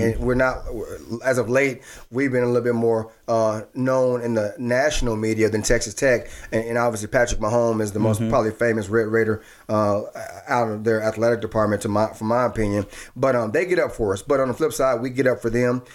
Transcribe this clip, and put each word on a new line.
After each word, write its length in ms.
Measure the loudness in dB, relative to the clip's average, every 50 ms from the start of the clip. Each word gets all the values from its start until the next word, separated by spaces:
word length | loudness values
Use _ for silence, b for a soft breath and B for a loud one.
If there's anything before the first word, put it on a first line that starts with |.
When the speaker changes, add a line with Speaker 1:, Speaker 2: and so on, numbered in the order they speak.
Speaker 1:
Mm-hmm. 160 | 0 0 0 0
Speaker 2:
and 80 | 0 0
we're 80 | 2
not, 280 | 2 2 0 0 -4 -8 -10 -10 -10 -10 -10 -12 -14 -12 -10 -10 -4 -2
as 120 | 0 0 0
of 120 | 0 0
late, 320 | 2 2 2 0 -2 B B B B B B B
we've 200 | -4 -2 -2 0
been 120 | 2 0 2
a 40 | 2
little 140 | 2 2
bit 140 | 2 2 0
more, 360 | 2 2 2 2 0 -2 B B B B -2
uh, 360 | 0 2 2 2 0 -2 -8 -10 _
known 480 | -4 -2 0 2 2 2 2 0 0
in 120 | -2 0 0
the 200 | 0 0 -2 -4 -6
national 600 | -2 0 0 2 2 2 0 0 0 0 0 0
media 320 | 0 -2 2 2 2 2
than 120 | 2 0
Texas 320 | 0 0 0 0 0 -4 -4
Tech. 360 | 0 2 2 2 2 0 B B B B B -4
And, 100 | -4 -2
and 120 | -2 -2 0
obviously 320 | 0 0 0 -2 -6 -2
Patrick 320 | 2 2 2 2 0 -2
Mahomes 400 | 0 0 2 2 2 2 2 0
is 100 | -2 -2
the 80 | -2 0
most 200 | 2 2 2 2
Speaker 1:
Mm-hmm. 80 | 0 0
Speaker 2:
probably 220 | 2 2 2 0
famous 360 | 0 0 0 0 2 0 -2 0
Red 200 | 0 0 0 2
Raider, 360 | 2 2 2 2 0 -4 B B B B B -2
uh, 360 | 0 2 2 2 2 0 -2 -6 -10 -12 -14 -12 -14 -16 -6 -2
out 220 | 0 0 2 0
of 120 | -2 -2 0
their 160 | 0 0 2 0
athletic 380 | -2 0 2 2 2 2 0
department, 400 | -2 -2 0 0 2 2 2 0
to 80 | -2 0
my, 240 | 2 2 2 0 -2
from 140 | -6 -2 0
my 180 | 2 2 2
opinion. 400 | 0 0 0 -2 0 0 -2 -2 B B B B B B -2
But, 180 | 0 2 2
um, 160 | 2 0 0
they 140 | 0 -2 0
get 140 | 0 0 0
up 120 | 0 0
for 220 | -2 -2 0 0 0
us. 80 | -2
But 180 | 0 0 2 2
on 80 | 2 0
the 60 | 0
flip 180 | -2 -2 -2
side, 300 | 0 0 0 0 2 0
we 80 | -2 -4
get 180 | -2 0 2 2
up 140 | 2 2
for 80 | -2 -2
them. 340 | 0 2 2 2 0 -2 -4 B